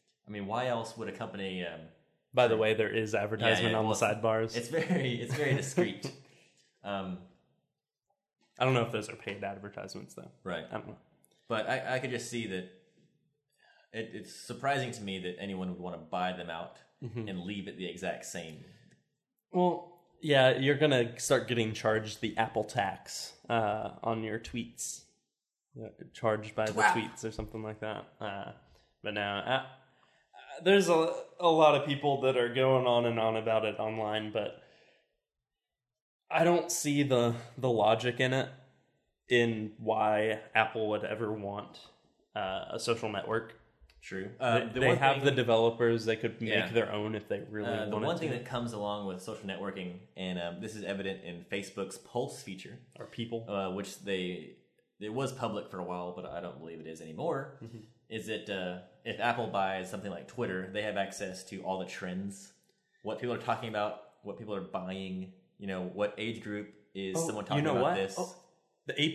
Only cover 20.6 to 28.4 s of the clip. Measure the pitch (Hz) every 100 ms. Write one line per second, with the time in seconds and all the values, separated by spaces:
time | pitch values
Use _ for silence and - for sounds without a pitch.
20.6 | 135 135 151 131 117 - - 131 117 120
21.6 | 110 104 110 107 110 - 110 101 110 110
22.6 | - 117 95 92 - - - - - 117
23.6 | 107 107 104 - 113 113 110 113 - 120
24.6 | 117 - - - - _ _ _ _ _
25.6 | _ 117 110 - - - 117 107 107 -
26.6 | 110 107 104 113 110 - 110 107 107 110
27.6 | 110 107 107 107 - - 104 101